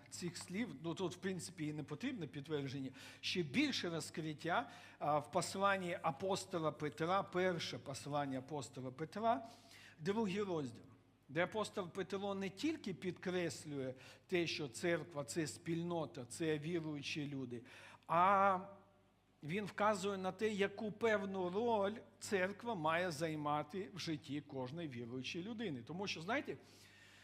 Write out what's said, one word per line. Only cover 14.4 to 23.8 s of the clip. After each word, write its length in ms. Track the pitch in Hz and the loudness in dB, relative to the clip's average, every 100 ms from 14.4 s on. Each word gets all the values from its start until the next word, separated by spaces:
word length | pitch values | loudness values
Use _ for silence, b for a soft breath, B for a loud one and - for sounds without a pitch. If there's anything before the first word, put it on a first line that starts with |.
| 165 | 2
що 220 | - 147 | 0 -4
церква — 560 | - 180 170 151 143 139 | 0 2 2 0 -6 -4
це 200 | 175 151 | -2 -2
спільнота, 800 | - - 165 170 170 147 - | -2 -2 -2 0 -2 -2 -6
це 340 | 120 - 160 156 | -10 -2 2 2
віруючі 680 | 147 175 156 147 135 160 143 | 0 -2 -2 -4 -4 -2 -2
люди, 340 | 139 127 120 117 B B B - | -4 -4 -6 -10 B B B 2
а 520 | 165 180 202 196 185 190 - - - _ _ _ _ | 6 8 8 8 6 0 -12 -20 -20 _ _ _ _
він 220 | 143 190 | -4 -2
вказує 540 | 202 - 208 202 196 196 | -2 2 4 4 0 -2
на 140 | 185 | -2
те, 160 | 185 220 | 0 0
яку 440 | 208 196 202 214 | 2 2 0 -4
певну 580 | - 226 208 196 190 180 | 2 4 4 2 0 0
роль 440 | 185 240 226 196 226 - - | 2 4 4 2 0 -8 -14
церква 560 | - 196 185 202 240 | 0 2 2 0 -4
має 360 | 208 156 165 185 | 0 4 4 4
займати 800 | 147 165 156 147 147 147 165 | 2 0 0 2 2 0 -4